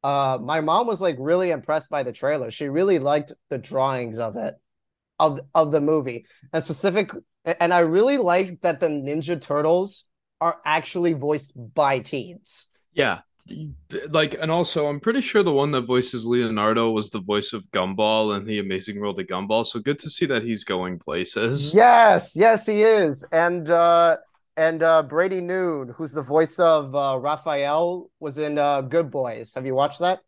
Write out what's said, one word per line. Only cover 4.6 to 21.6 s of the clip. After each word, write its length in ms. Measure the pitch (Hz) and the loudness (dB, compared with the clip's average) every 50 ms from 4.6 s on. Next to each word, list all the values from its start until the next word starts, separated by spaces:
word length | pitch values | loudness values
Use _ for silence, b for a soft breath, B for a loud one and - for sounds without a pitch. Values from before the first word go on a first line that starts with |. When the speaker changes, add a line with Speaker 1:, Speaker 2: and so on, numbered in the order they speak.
| _ _ _ _ _ _ _ _ _ _ _ _ | _ _ _ _ _ _ _ _ _ _ _ _
Speaker 1:
of, 220 | 156 156 143 135 - _ _ | 0 0 0 -2 -12 _ _
of 160 | 160 160 147 | 2 2 4
the 100 | 147 151 | 4 2
movie. 460 | 143 151 160 156 135 131 120 117 b b b b b b - | 2 4 2 2 0 -2 -8 -10 b b b b b b -4
And 100 | 160 156 | -4 -4
specific-, 480 | - 160 - - 196 175 208 202 - - - - _ _ _ _ | -2 -6 0 0 0 2 0 -2 -2 -6 -16 -18 _ _ _ _
and 280 | 160 165 - 175 170 180 | -4 0 0 2 4 4
I 60 | 185 | 4
really 380 | 175 160 160 190 220 262 285 277 | 4 4 4 4 4 4 2 2
like 440 | 226 175 170 185 190 185 175 - | 2 2 2 2 0 -2 -6 -4
that 180 | - 175 165 135 | -2 -2 0 0
the 80 | 175 160 | -2 -2
Ninja 540 | 151 147 135 139 147 160 147 147 175 151 | -2 -2 -4 -4 -4 -4 -4 -4 -6 -6
Turtles 600 | - - 143 147 151 156 170 180 190 202 - - _ _ _ _ _ _ _ _ | -4 -4 -2 0 2 2 2 2 0 -2 -8 -18 _ _ _ _ _ _ _ _
are 220 | 160 170 - - _ | -2 -2 -2 -2 _
actually 480 | 151 151 165 160 - - 180 175 175 165 | -2 -2 -2 -2 -4 -4 -2 0 0 0
voiced 380 | 143 131 147 151 147 143 - _ | 0 -2 -2 -2 -2 -4 -12 _
by 440 | 127 120 110 _ - 147 139 139 131 | -18 -18 -8 _ 0 2 2 2 -2
teens. 680 | - - - 139 110 180 175 - _ - - - - _ _ _ _ _ _ | -4 -6 -8 -8 -8 -10 -16 -20 _ -16 -16 -16 -16 _ _ _ _ _ _
Speaker 2:
Yeah. 280 | 170 139 120 90 80 _ _ _ _ _ - - 156 156 151 139 - _ _ - - 131 147 | 0 0 0 0 -4 _ _ _ _ _ -16 -14 -12 -12 -14 -14 -18 _ _ -10 -10 -8 -2
Like, 260 | 151 156 156 156 170 - | 0 0 0 0 -2 -6
and 100 | 160 160 | -4 -2
also, 380 | 160 175 175 160 - 165 147 147 | 0 0 0 0 -2 -2 -2 -2
I'm 120 | 143 143 | -4 -4
pretty 220 | - 220 233 277 | -2 -2 -2 -2
sure 220 | 240 - - 214 196 | -2 0 2 2 2
the 80 | 175 147 | 4 4
one 180 | 139 139 147 | 2 2 2
that 100 | 139 127 123 | 0 -2 0
voices 400 | 117 127 127 123 - - 120 110 | 2 0 0 0 0 -4 -6 -2
Leonardo 640 | 117 120 123 120 113 110 107 104 107 113 117 117 113 | 0 0 0 0 0 0 0 2 2 2 2 2 2
was 200 | 113 107 107 - | 0 -2 -4 -4
the 80 | - 107 | -8 -10
voice 320 | 92 98 104 104 101 - - | -4 0 0 0 0 -4 -8
of 100 | 107 95 _ | -10 -12 _
Gumball 640 | - 98 92 92 95 95 107 107 110 110 110 107 104 | -2 -2 -2 -2 0 0 0 2 2 2 2 0 -2
in 100 | 98 95 | -4 -4
The 120 | 110 107 104 | -6 -6 -4
Amazing 400 | 101 98 95 92 95 107 104 101 | -4 -4 -6 -6 -6 -8 -10 -8
World 200 | 104 104 95 98 | -6 -6 -6 -6
of 80 | 92 - | -8 -6
Gumball. 380 | 95 92 98 101 110 113 113 | -6 -6 -2 0 0 0 0
So 140 | - - 117 | -2 -6 -6
good 200 | 104 135 147 147 | -4 -4 -4 -4
to 100 | - 156 | -6 -10
see 160 | - - 175 | -4 -4 -2
that 160 | 143 135 117 110 | -2 -2 -2 -2
he's 200 | 120 113 104 - | -4 -6 -8 -4
going 340 | - 98 92 92 92 92 85 | -4 -4 -4 -2 -4 -8 -8
places. 760 | _ 80 73 87 92 - - 98 107 113 135 143 | _ -6 -6 -6 -6 -6 -4 -4 -2 -2 -2 -2